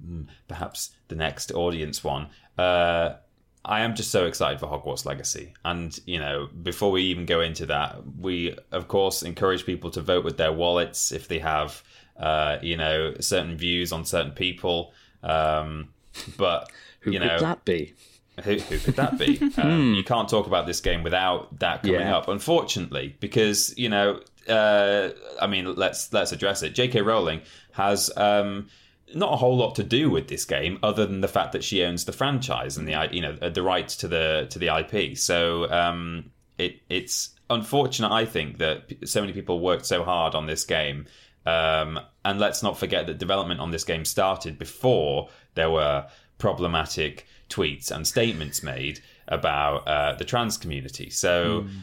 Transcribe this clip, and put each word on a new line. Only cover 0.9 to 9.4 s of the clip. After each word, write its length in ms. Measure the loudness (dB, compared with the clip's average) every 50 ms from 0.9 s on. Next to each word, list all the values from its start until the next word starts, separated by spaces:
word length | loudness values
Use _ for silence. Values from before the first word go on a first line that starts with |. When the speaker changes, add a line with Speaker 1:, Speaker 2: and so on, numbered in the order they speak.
| -10 _ _
Speaker 1:
the 80 | -10 -4
next 360 | -2 -2 -2 -4 -6 -8 -4 -2
audience 500 | 0 0 0 0 -2 -4 -6 -6 -6 -4
one, 240 | -4 -4 -4 -6 -10 -14 -20 -20 _ _
uh, 580 | 0 2 4 4 4 4 4 4 2 2 0 -2 -6 -14 _ _ _ _ _ _ _ -6
I 120 | -2 0 0
am 160 | 0 0 -2
just 160 | -4 -2 0
so 160 | 2 2 2
excited 320 | 2 0 0 0 0 0 -4
for 80 | -6
Hogwarts 380 | -6 -6 -6 -6 -6 -6 -6 -6
Legacy. 480 | -6 -6 -6 -6 -6 -6 -6 -10 -14 -16 _ -6
And, 340 | -6 -4 -4 -6 -8 -10 -12 -8
you 140 | -6 -6 -4
know, 280 | -4 -4 -4 -4 -6 -8 -12 -8
before 300 | -8 -8 -4 0 0 2
we 100 | 2 2 2
even 200 | 2 0 -2 0
go 160 | 0 2 2
into 240 | 2 0 -2 -6 -4
that, 300 | -2 -2 -2 -2 -2 -6 -10 -14 -14 -12 -6
we, 360 | -4 -4 -2 -2 -2 -4 -6 -8 -10 _
of 160 | -6 -6 -4
course, 360 | 0 2 2 2 2 0 -2 -4
encourage 420 | -6 -2 0